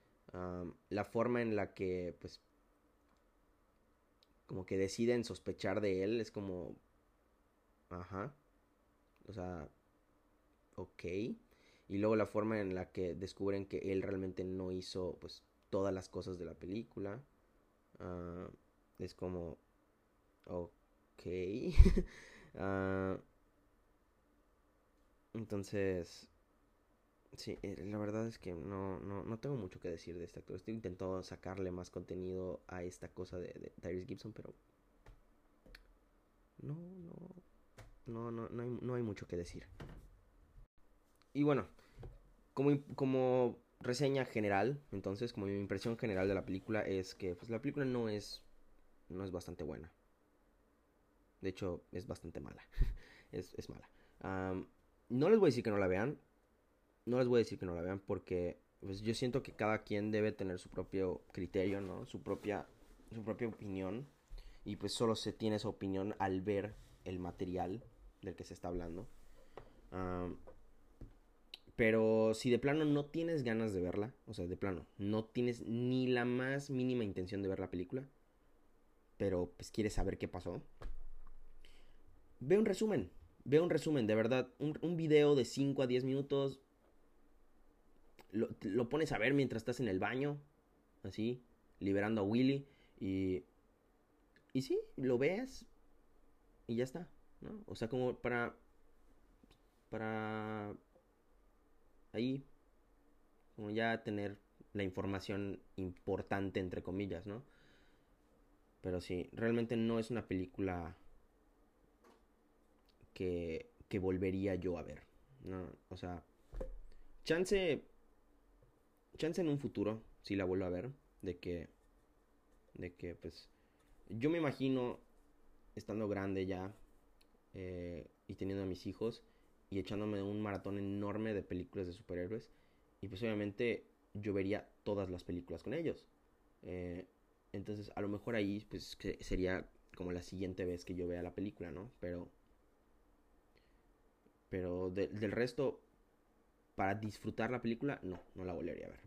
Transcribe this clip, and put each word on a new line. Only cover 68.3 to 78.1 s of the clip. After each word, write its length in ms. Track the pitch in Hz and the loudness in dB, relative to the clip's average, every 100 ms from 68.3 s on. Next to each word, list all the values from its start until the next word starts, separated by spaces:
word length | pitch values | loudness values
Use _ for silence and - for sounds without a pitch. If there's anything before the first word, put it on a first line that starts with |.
| 85 | -8
que 80 | |
se 100 | 92 | -10
está 140 | 87 92 | -8 -4
hablando. 400 | 87 85 85 - - - - - - - - - | -4 -4 -6 -10 -14 -18 -20 -18 -18 -18 -20 -10
Am, 460 | 90 92 90 90 - - - - - - - - - - - - - - - | -4 -2 -2 -2 -6 -12 -18 -20 -20 -20 -18 -18 -18 -20 -20 -20 -20 -8 4
pero 560 | 113 113 110 110 110 | 6 8 6 6 6
si 160 | 110 123 | 4 4
de 80 | 120 | 4
plano 260 | 135 151 | 4 4
no 200 | 151 143 | 4 4
tienes 380 | 143 160 165 165 | 2 -2 0 2
ganas 280 | 120 113 113 | 2 2 2
de 80 | 95 | 2
verla, 320 | 87 92 107 - - | 0 0 -2 -6 -10
o 80 | |
sea, 120 | 104 87 | -6 -4
de 100 | 90 | -2
plano, 300 | 101 85 - - | -2 -2 -6 -4
no 260 | 101 107 | 0 2
tienes 380 | 113 - 123 117 - | 0 0 0 0 -2
ni 400 | 117 123 127 127 | 0 2 4 4
la 160 | 123 | 4
más 460 | 120 123 131 139 143 | 4 2 2 -2 0
mínima 340 | 131 127 123 | 0 2 2
intención 380 | 107 92 90 98 | 2 -2 -2 0
de 60 | 98 | 0
ver 120 | 95 | 0
la 100 | 92 | -2
película, 380 | 90 90 127 143 | -2 -2 -4 -6